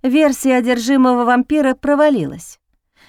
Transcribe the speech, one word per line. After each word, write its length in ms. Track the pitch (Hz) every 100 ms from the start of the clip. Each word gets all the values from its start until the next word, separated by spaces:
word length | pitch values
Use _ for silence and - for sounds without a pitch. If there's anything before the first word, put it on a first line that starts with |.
Версия 540 | 262 269 302 262 269 254
одержимого 680 | 233 247 226 277 254 247
вампира 500 | 240 247 254 302 269
провалилась. 840 | 262 262 285 302 262 143 151 - - _ _ _ _